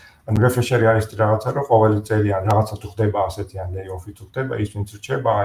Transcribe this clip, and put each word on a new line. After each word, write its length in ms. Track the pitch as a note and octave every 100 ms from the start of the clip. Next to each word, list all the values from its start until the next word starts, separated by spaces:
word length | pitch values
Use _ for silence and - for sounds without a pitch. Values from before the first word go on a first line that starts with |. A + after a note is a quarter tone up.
| - _
ანუ 160 | - G#2+
რეფრეშერი 460 | B2 B2 A#2+ B2 A2+
არის 180 | A2 -
ის 80 |
რაღაცა, 360 | - A2 C3+ B2+
რომ 140 | A#2+ -
ყოველი 340 | A2+ G#2+ G#2
წელი 280 | G#2 G#2+ G#2
ან 120 | F#2+ G2
რაღაცა 300 | G#2+ G#2+ G#2
თუ 120 | -
ხდება 300 | - G#2+ G2+
ასეთი, 340 | F#2+ - G2 G2
ან 120 | F#2
layoff-ი 400 | F#2 F#2+ F#2 F#2+
თუ 100 | G2+ F2+
ხდება, 280 | - C3 A#2
ის 140 | G#2
ვინც 180 | - G2+
რჩება, 420 | G#2 - C#3 A#2+ G#2+